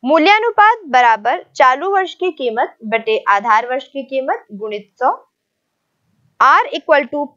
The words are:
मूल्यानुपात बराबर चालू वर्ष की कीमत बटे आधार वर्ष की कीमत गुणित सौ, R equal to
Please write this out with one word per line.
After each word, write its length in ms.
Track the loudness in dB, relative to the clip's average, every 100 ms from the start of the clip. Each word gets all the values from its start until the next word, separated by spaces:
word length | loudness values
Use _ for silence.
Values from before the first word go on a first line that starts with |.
मूल्यानुपात 720 | 2 2 4 2 2 2 2 2 0
बराबर 600 | 2 4 2 -2 -4 -8 2
चालू 340 | 2 2 -2
वर्ष 240 | -2 -2
की 180 | -4 -6
कीमत 460 | -4 -6 -4 -6 -6 -6
बटे 380 | -6 -2 -4 0
आधार 400 | 0 2 0 0
वर्ष 180 | -8 -8
की 160 | -14
कीमत 420 | -8 -6 -4 -6 _
गुणित 380 | -14 -10 -12 -14 _
सौ, 260 | -4 -4 _ _ _ _ _ _ _ _ _ _ _ _
R 260 | 2 4 0
equal 380 | -6 0 0 0
to 160 | -6 -8